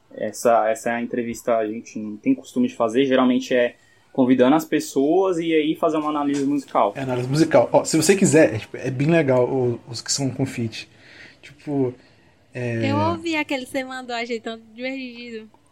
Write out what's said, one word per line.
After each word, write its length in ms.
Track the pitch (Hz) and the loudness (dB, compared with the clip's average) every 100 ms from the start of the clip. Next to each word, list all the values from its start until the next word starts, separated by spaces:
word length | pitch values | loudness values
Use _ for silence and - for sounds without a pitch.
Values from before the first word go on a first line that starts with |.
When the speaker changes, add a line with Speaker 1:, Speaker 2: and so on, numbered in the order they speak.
| _ | _
Speaker 1:
essa, 560 | - 107 104 123 113 110 | -10 -8 0 2 4 2
essa 300 | 110 120 117 | -2 -4 -4
entrevista 560 | 117 127 117 113 - 113 | -4 -6 -6 -6 -2 -2
a 80 | 107 | -2
gente 320 | 113 - 117 | -6 -10 -10
não 200 | 107 104 | -10 -4
tem 180 | 135 135 | -2 -2
costume 320 | - 127 123 | -2 -2 -2
de 80 | - | 0
fazer. 300 | 113 117 139 | 0 2 2
Geralmente 480 | 127 127 127 131 127 | 2 2 0 0 0
é 220 | 120 - _ _ _ | 0 -4 _ _ _
convidando 440 | - 127 127 123 156 | 0 2 4 4 4
as 100 | - | 0
pessoas 720 | 151 151 139 139 180 190 165 | -4 -2 0 2 2 2 0
e 140 | 165 | 0
aí 220 | 160 151 160 | 0 0 0
fazer 200 | 165 156 | -2 -2
uma 120 | 151 | -2
análise 340 | 151 143 143 139 | -2 -2 -2 0
musical. 460 | 143 - 143 107 135 | -2 0 2 2 0
Speaker 2:
É, 60 | |
análise 280 | 131 123 127 | -4 -4 0
musical. 400 | 147 160 135 117 | 2 4 4 4
Ó, 120 | 147 - | 2 2
se 100 | 160 | 2
você 180 | 151 196 | 4 4
quiser, 380 | 180 151 139 110 | 6 6 6 2
é, 20 | |
tipo, 160 | - 123 | -8 -8
é 160 | 131 | -6
bem 160 | 127 143 | -2 2
legal 360 | 165 139 127 123 | 2 4 4 2
o, 300 | 135 123 117 - | 2 0 -2 -8
os 140 | 117 | -12
que 100 | - | -6
são 180 | - 135 | -4 -4
com 160 | - 135 | -2 -4
feat. 440 | - 113 - - _ - - - - | -4 -6 -8 -16 _ -20 -20 -20 -20
Tipo, 520 | - - - 139 127 123 _ _ _ _ _ | -20 -16 -4 -2 -2 -4 _ _ _ _ _
é 380 | 127 120 117 113 | -8 -4 -2 0
Speaker 3:
Eu 60 | 285 | 2
ouvi 380 | 320 339 330 311 | 0 -2 -2 -2
aquele 280 | 302 277 254 | -2 -4 -4
que 60 | |
você 120 | 269 | -6
mandou, 300 | 262 262 247 233 | -6 -10 -8 -6
achei 260 | 240 233 | -6 -6
tão 180 | 226 226 226 | -8 -12 -14
divertido. 760 | 220 254 269 254 240 240 226 220 _ _ | -10 -8 -8 -10 -12 -14 -14 -16 _ _